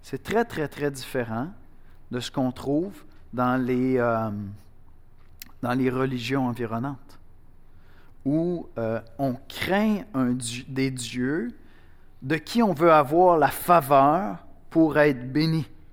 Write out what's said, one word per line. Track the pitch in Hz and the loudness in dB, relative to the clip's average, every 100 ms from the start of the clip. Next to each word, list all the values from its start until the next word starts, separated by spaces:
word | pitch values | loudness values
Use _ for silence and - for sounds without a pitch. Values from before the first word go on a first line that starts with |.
c'est | - 135 | -10 -12
très, | - 220 233 | -2 -2 -2
très, | - 143 | -4 -6
très | - 143 | -4 -4
différent | 139 - 131 113 113 151 208 - - - - - | -4 -6 -6 -4 -4 -6 -10 -20 -20 -20 -20 -8
de | 123 | -8
ce | - | -6
qu'on | - 127 | -2 -4
trouve | - 135 143 190 - - - - | -4 -2 -2 -2 -10 -20 -20 -12
dans | 120 123 127 | -2 0 0
les, | 123 127 127 127 | 0 0 0 0
euh, | 120 113 110 104 101 101 - - - - - - - - - - | 0 0 -2 -6 -10 -12 -20 -20 -20 -20 -20 -20 -20 -20 -20 -8
dans | 120 | -4
les | 127 127 | 0 0
religions | 127 131 123 113 135 127 | 0 -2 -4 -4 -2 -2
environnantes, | 120 117 113 135 139 - - - - - - - - - - - - | -4 -6 -4 -6 -8 -16 -20 -20 -20 -20 -20 -20 -20 -20 -20 -20 -8
où, | 135 151 170 175 - - | -2 0 0 -4 -8 -6
euh, | 113 113 - - | -4 -4 -8 -4
on | 135 123 - | -4 -4 -10
craint | - - 196 214 208 - | -10 -2 0 0 -2 -4
un | 135 127 | -2 -2
di-, | 127 117 120 135 | -2 -6 -10 -8
des | 135 135 | -2 -2
dieux | 131 117 123 127 156 240 - - - - - - - | -4 -8 -4 -4 -4 -6 -10 -20 -20 -20 -20 -20 -16
de | 135 156 | -6 -6
qui | - 233 | -2 2
on | 226 | 2
veut | 147 170 | 4 6
avoir | 156 135 165 185 170 | 6 6 4 6 6
la | 135 | 2
faveur | - - 175 135 139 139 165 208 185 - - - | 0 4 4 6 6 6 2 -2 -8 -16 -20 -2
pour | 165 160 143 | 4 4 6
être | 147 127 127 | 4 2 -2
béni. | 147 160 160 139 - - | 0 2 0 -4 -14 -20